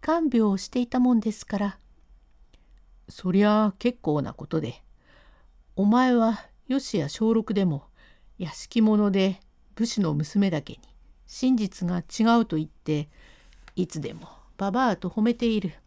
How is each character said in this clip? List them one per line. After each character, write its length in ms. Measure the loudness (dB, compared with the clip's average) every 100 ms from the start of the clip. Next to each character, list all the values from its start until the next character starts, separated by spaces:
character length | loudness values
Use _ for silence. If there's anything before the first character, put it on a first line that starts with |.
看 240 | 0 0 2
病 100 | 2
を 140 | 2 0
し 120 | -2
て 120 | -4
い 60 | -2
た 120 | 0
も 160 | 2
ん 60 | 2
で 100 | 0
す 120 | -6
か 140 | -6 -4
ら。 200 | -4 -6 -20 _ _ -20 _ _ -20 _ _ -20 -20 -20 -20
そ 220 | -8 0
り 140 | 2
ゃ 220 | 4 4 2
あ 80 | 0
結 200 | -4 -2
構 200 | -2 -2
な 100 | -4
こ 140 | -10 -6
と 140 | -6
で。 220 | -6 -10 -20 -20 _ _ _ _ _ _ _ -2
お 80 |
前 300 | 2 4 4
は 260 | 4 2 0 -8 _ -4
よ 140 | -4
し 180 | -2 -4
や 100 | -4
小 240 | -2 0
六 220 | 0 0
で 100 | 0
も、 200 | 0 -2 -8 _ -20 -20 -20 -14
屋 140 | -14
敷 280 | -12 -4 2
者 300 | 4 4 2
で 300 | 2 0 -2 _ _ _
武 120 | -4 -4
士 140 | 0
の 140 | 0
娘 360 | 0 -2 0 0
だ 120 | 0
け 120 | -6
に、 60 | -18 -20 -20 -20 -20 -20
真 300 | -2 0 2
実 320 | 0 -4 -4
が 100 | -4
違 420 | -6 0 4 4
う 60 | 2
と 100 | -2
言 100 | -6
っ 20 |
て、 400 | _ -4 -4 -4 -14 -20 -20 -20 -20 -14 -6
い 100 | -6
つ 140 | -6
で 140 | -10
も 140 | -12 -18 -20 -20 -6
バ 140 | -4
バ 180 | 0 0
ア 80 | 0
と 120 | -4
褒 140 | 0
め 120 | 0
て 120 | 0 0
い 140 | 0
る。 140 | -4 -10